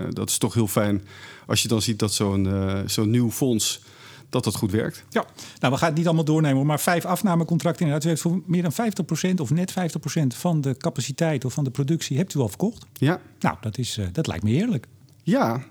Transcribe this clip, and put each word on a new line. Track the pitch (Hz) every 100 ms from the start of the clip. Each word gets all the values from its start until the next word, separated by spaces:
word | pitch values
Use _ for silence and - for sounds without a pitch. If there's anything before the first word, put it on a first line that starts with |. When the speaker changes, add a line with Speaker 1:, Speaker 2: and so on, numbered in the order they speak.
| 87
Speaker 1:
dat | 82 101
is | -
toch | 117
heel | 117 107
fijn | - 104 101 - - - - -
als | 107
je | 113
dan | 113
ziet | 104 104
dat | 107
zo'n, | - 104 98 95
eh, | 98 95 98 101
zo'n | - 107
nieuw | 120 117
fonds, | - 135 113 - - - - - - -
dat | 131
dat | 113 -
goed | 110
werkt. | 107 180 - -
Speaker 2:
Ja, | 220 - - - -
nou, | 127
we | 131
gaan | 170
het | 156
niet | 170
allemaal | 165 156
doornemen, | 156 151 135
hoor, | 151
maar | 147
vijf | - 175 -
afnamecontracten | 180 202 170 160 170 175 156 165
inderdaad. | 147 156
U |
heeft | 160
voor | 170 180 170
meer | 175
dan | 175
vijftig | - 233 202 160
procent | 160 185 185
of | 127
net | 156 185
vijftig | - 175 160
procent | 147 170 139 -
van | 180 160
de | 135 127
capaciteit | 165 147 131 131 165 143 123
of |
van | -
de | 131
productie | 113 135 165 - 135
hebt | 185
u | 147
al | 113
verkocht. | - 202 - -
Speaker 1:
Ja. | - 135 175 - -
Speaker 2:
Nou, | 165 -
dat | 110 117
is, | 120 -
eh, | 92
dat | 92 156
lijkt | 80
me | 104
heerlijk. | 131 240 151 - - - -
Speaker 1:
Ja, | - 254 170 117 -